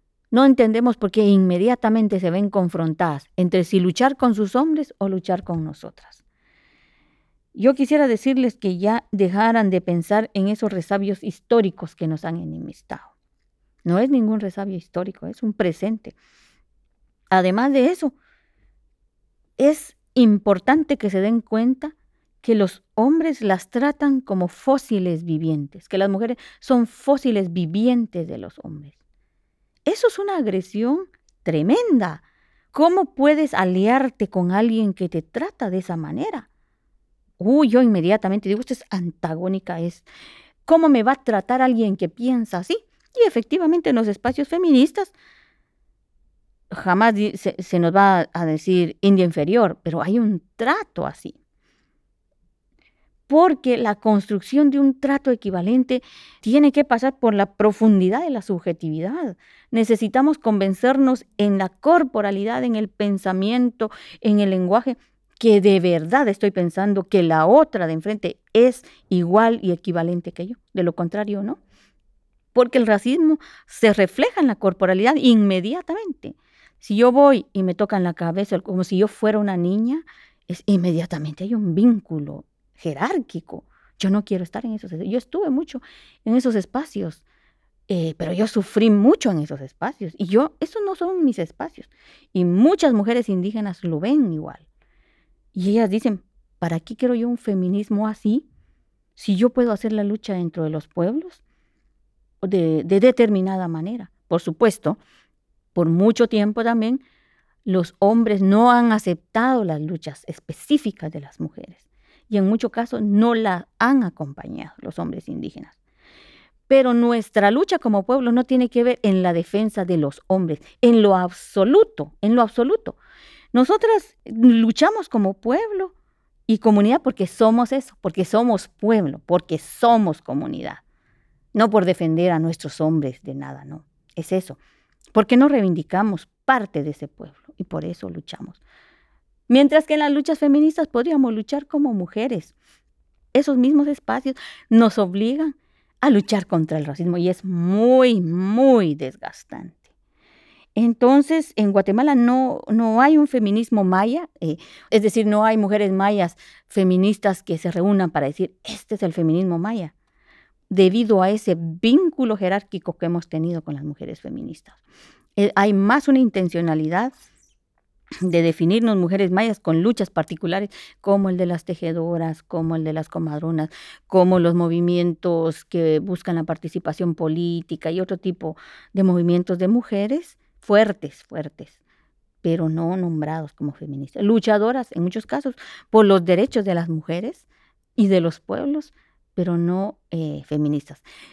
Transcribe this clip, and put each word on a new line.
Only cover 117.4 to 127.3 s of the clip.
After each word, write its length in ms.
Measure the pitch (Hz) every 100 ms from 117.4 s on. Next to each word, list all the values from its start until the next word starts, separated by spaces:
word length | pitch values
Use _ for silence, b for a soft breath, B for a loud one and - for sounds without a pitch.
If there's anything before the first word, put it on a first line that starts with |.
| 202
lucha 300 | 247 403 339
como 260 | 233 202 185
pueblo 260 | 262 240
no 120 | 240
tiene 260 | 247 254 247
que 140 | 240
ver 160 | 240 240
en 220 | 202 190
la 100 | 180
defensa 520 | 170 170 202 220 208 175
de 120 | 170
los 240 | 143 - -
hombres, 320 | 190 170 147 b b
en 200 | 240 226
lo 140 | 208 185
absoluto, 960 | 180 - - 202 196 359 440 - 147 -
en 140 | 208 240
lo 80 |
absoluto. 540 | 220 - 254 440 - - b b b b b
Nosotras 640 | 240 254 415 440 427 - _ -
luchamos 800 | 226 240 226 226 - 330 440 -
como 280 | 220 190 190
pueblo 600 | 226 302 440 392 381 - _ _ _ _ -
y 120 | 220
comunidad 440 | 220 208 208 269
porque 260 | 262 -
somos 440 | 185